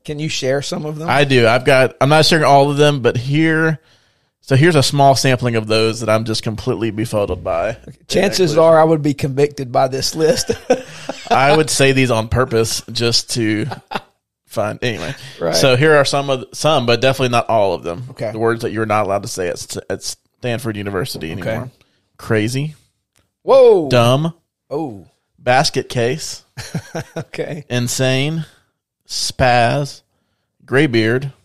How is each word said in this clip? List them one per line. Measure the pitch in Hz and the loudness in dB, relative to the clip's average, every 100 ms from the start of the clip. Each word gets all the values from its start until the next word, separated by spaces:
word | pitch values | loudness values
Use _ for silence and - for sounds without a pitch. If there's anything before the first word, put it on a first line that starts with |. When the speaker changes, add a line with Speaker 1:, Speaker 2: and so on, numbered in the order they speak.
Speaker 1:
Can | - 147 | -12 -8
you | 156 | -6
share | - 131 139 | -4 -2 -4
some | 135 175 151 | -4 -8 -8
of | 151 | -8
them? | 139 | -2
Speaker 2:
I | 127 | 0
do. | 147 131 113 | 2 4 4
I've | 123 | 4
got, | 127 135 131 - | 4 4 2 2
I'm | 135 | 4
not | 151 | 4
sharing | 156 170 | 4 4
all | 147 139 143 | 6 6 4
of | 143 | 4
them, | 147 143 | 2 4
but | 120 123 | 0 -2
here, | 123 143 160 160 160 156 _ _ _ _ _ _ | -2 0 2 2 0 -2 _ _ _ _ _ _
so | - | 0
here's | 135 165 151 | 4 4 4
a | |
small | 127 143 139 131 | 2 4 4 4
sampling | 139 123 123 113 | 2 0 0 -2
of | 107 | 0
those | 110 113 110 | 0 0 0
that | 113 | 0
I'm | 110 | 0
just | 113 110 | 0 -4
completely | - 107 - 98 113 | -6 -6 -4 -4 -4
befuddled | 104 113 107 101 92 | -4 -4 -2 -2 -4
by. | 92 85 101 117 - - - | -4 -4 -4 -6 -14 -20 -4
Speaker 1:
Chances | - 190 185 180 | 0 0 0 2
Speaker 2:
Inclusion. | 156 | 4
Speaker 1:
are | 165 160 | 6 6
I | |
would | 160 160 | 6 2
be | 147 | 0
convicted | 139 147 131 143 139 131 | -2 -4 0 0 -2 -4
by | 135 135 | 0 0
this | 131 - | -2 -6
list. | 160 156 - - 220 - - - | 0 0 0 -2 -6 -2 -2 -2
<laughs> | - - - - | -16 -14 -14 -2
Speaker 2:
I | - 135 156 | 2 4 2
would | 156 | 2
say | - 135 | 2 2
these | 135 131 | 2 2
on | 113 110 | 0 -2
purpose | - 127 113 110 - - | -2 0 0 0 -4 -8
just | 113 120 117 - | -4 -2 -2 -2
to | - 110 107 139 - - - - _ _ _ _ | -2 -2 -2 -4 -10 -10 -12 -12 _ _ _ _
find, | - 104 110 | -6 -6 -4
anyway. | 123 101 80 139 - - | -6 -6 -8 -10 -16 -8
Speaker 1:
Right. | - | -4
Speaker 2:
So | 160 143 123 | 0 2 4
here | 156 | 4
are | 151 | 4
some | 139 143 139 | 2 0 -2
of, | 131 110 | -4 -6
some, | - 151 156 | -4 0 0
but | 117 117 | 2 2
definitely | 131 135 127 | 0 0 0
not | 120 - | 0 0
all | 110 101 | 0 2
of | 85 | -2
them. | 67 85 127 | -6 -10 -12
Speaker 1:
Okay. | 127 113 | -10 -10
Speaker 2:
The | 107 | -4
words | 113 117 | -2 -2
that | 117 | -4
you're | 104 | -6
not | 110 107 98 | -2 0 0
allowed | 98 | -4
to | 101 | -4
say | - 90 | -6 -6
at, | - - 98 - | -6 -10 -12 -8
at | 95 | -10
Stanford | - - _ _ 123 113 117 104 | -10 -14 _ _ -8 -6 -6 -8
University | 101 101 135 - 78 | -6 -6 -6 -8 -10
Speaker 1:
Okay. | 90 101 | -8 -6
Speaker 2:
anymore. | 110 127 - _ _ _ _ | -8 -10 -16 _ _ _ _
Crazy. | - 110 107 131 151 151 _ _ _ _ _ _ | -4 -2 -2 -4 -6 -10 _ _ _ _ _ _
Speaker 1:
Whoa. | 165 262 247 202 143 | 2 6 6 6 4
Speaker 2:
Dumb. | 127 117 131 165 160 _ _ _ | 4 4 2 0 -8 _ _ _
Speaker 1:
Oh. | 143 156 101 82 _ _ _ | -8 -8 -12 -20 _ _ _
Speaker 2:
Basket | 123 127 151 - - | 0 2 2 -2 -4
case. | 127 117 156 - - _ - - 156 | -2 -2 -2 -8 -14 _ -20 -12 -12
Speaker 1:
<laughs> | - 160 - - | -10 -12 -12 -12
Okay. | - - 156 160 - | -12 -10 -10 -10 -6
Speaker 2:
Insane. | 123 120 - 131 131 143 160 156 _ _ _ _ _ _ | -4 -4 -2 0 0 -2 -4 -8 _ _ _ _ _ _
Spaz. | - - - 131 120 117 139 139 - _ _ _ _ _ _ - | -8 -8 0 2 4 2 0 -4 -10 _ _ _ _ _ _ -2
Graybeard. | 127 151 113 110 123 139 - | 0 2 2 2 0 -4 -10